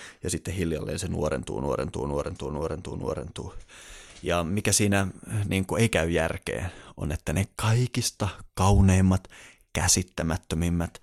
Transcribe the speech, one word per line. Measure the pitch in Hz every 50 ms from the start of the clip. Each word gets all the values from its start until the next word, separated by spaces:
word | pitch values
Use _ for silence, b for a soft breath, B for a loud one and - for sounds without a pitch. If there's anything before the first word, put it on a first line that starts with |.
| B B B B B
Ja | -
sitten | - 78 - - 90
hiljalleen | 98 87 82 80 76 - - 80 85
se | 101
nuorentuu, | 87 87 85 76 78 71 65 - - - 53
nuorentuu, | 67 69 64 - 67 - - - -
nuorentuu, | 71 71 71 71 - - - - 69
nuorentuu, | 73 73 78 78 78 71 - - -
nuorentuu. | - - 76 - - 65 - - - - 95 - - - B B B B B B B B B B B B
Ja | - 85 87 87
mikä | 78 98 104 107 107
siinä, | 101 - 107 101 98 98 98 95 - - - - 113 107 104
niin | 101 95 98 95
kuin | - - 104
ei | 117 110
käy | - 87 80 82
järkeen, | 85 80 80 82 - - - - - 57 - 92 B B B B B
on, | - 87 76
että | 78 - - - 76
ne | 95 98 - _
kaikista | - - 110 113 123 127 123 - 123 120 - - - - 95 - - - - -
kauneimmat, | - 92 98 101 101 98 95 92 92 95 95 92 95 - - B B B B B B B B -
käsittämättömimmät, | - - 90 - 98 90 - - - 78 80 80 - - - 82 80 87 87 85 85 85 85 - -